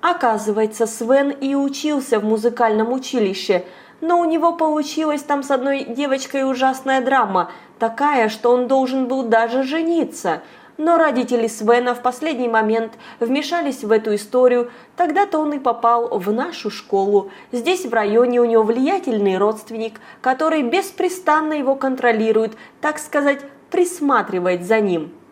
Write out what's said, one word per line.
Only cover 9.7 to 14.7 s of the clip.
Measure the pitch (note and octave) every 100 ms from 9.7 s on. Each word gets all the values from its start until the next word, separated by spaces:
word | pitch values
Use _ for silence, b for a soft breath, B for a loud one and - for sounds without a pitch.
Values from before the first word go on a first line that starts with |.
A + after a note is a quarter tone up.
| D#4+ E4 E4+ - - F#3 D#3 B B B -
Но | D#4 E4
родители | D#4 B3 A#3+ A#3+ A3+
Свена | - G#3+ A#3+ B3
в | A#3+
последний | B3 B3 D#4 B3+ B3
момент | A3+ A3 A3 A3+ - B B
вмешались | A#3 C4+ - E4+ D4 C4 G#3+
в |
эту | A3 A3 G#3
историю, | - B3 B3+ B3 A#3+